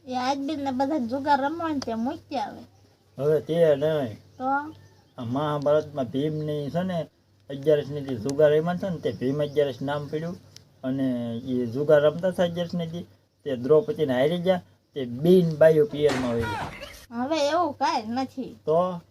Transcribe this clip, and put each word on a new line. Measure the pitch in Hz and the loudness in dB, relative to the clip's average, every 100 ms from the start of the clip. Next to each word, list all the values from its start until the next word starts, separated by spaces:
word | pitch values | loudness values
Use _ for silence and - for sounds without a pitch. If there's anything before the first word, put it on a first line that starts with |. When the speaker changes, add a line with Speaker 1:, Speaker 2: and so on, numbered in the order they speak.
| 269 | -6
Speaker 1:
એ | 254 | -4
આજ | 254 285 | -2 -2
બી | 277 302 | -4 -4
ને | 277 | -4
બધા | 254 277 311 | 0 0 0
જુગાર | 226 269 285 285 | -2 -2 2 2
રમવા | 277 330 330 | 2 -2 -4
ને | 285 | -4
તે | 240 | -4
મૂકી | 226 233 320 - 277 | -4 -4 -6 -8 -6
આવે. | 196 - 240 _ _ _ _ - | -6 -10 -20 _ _ _ _ -4
Speaker 2:
હવે | 143 151 | 0 0
તે | - 165 165 139 | 0 4 4 4
નહીં. | 156 156 127 104 | 2 0 -2 -8
Speaker 1:
તો? | - - 262 277 302 - - _ _ - | -20 -8 -4 -4 -4 -16 -20 _ _ -10
Speaker 2:
આ | |
મહાભારતમાં | 117 131 151 147 143 151 147 147 123 | -6 -2 -2 -2 2 2 0 -6 -4
ભીમ | 135 151 | -2 -2
ને | 151 151 151 143 | -4 -4 -6 -4
છે | 165 | -4
ને, | 185 170 151 _ _ _ - | -4 -6 -8 _ _ _ -14
અગિયારસ | 139 139 147 135 | -2 2 2 2
ની | 147 | -8
જે | 135 120 | -6 -6
જુગાર | 135 139 151 | -4 4 6
રમ્યા | 151 165 180 | 6 2 -4
છે | 196 | -4
ને, | 160 | -4
તે | 139 | -4
ભીમ | 104 127 147 | -2 -2 -2
અગિયારસ | 147 143 143 120 | -2 0 0 -2
નામ | 139 147 143 | -6 -6 -6
પડ્યું. | 156 165 185 - - _ _ | -8 -8 -10 -18 -20 _ _
અને | 131 135 135 123 117 117 | -6 -2 -2 -2 -4 -6
એ | 131 123 120 | -4 -2 -2
જુગાર | 120 147 151 | -2 4 6
રમતા | 151 160 185 | 4 2 -4
હતા | 180 | 0
અગિયારસ | 175 170 170 | -2 -2 -4
ને | 180 165 | -4 -6
દી, | 175 185 _ _ _ | -8 -12 _ _ _
તે | 147 123 | -8 -6
દ્રૌપદીને | 127 156 147 139 143 | 4 4 4 -2 0
હારી | 123 143 175 | 2 2 2
ગયા, | 175 180 - _ _ | 0 0 -2 _ _
તે | 147 123 | -8 -8
બેન | 120 160 185 165 151 | -2 6 6 6 6
બાયું | 160 160 147 | 6 8 4
પિયરમાં | 143 147 127 127 | 4 2 2 0
વહી | 117 | -2
ગયા. | - - - - 587 - - | -2 -4 -8 -12 -16 -18 -12
Speaker 1:
હવે | 233 262 320 285 | -6 -2 0 2
એવું | 320 330 | 2 0
કાંઈ | - 285 285 214 | 0 -2 -2 -2
નથી. | 240 262 - 240 - - | -4 -4 -6 -10 -8 2
Speaker 2:
તો? | 160 185 175 - | 2 2 -4 -12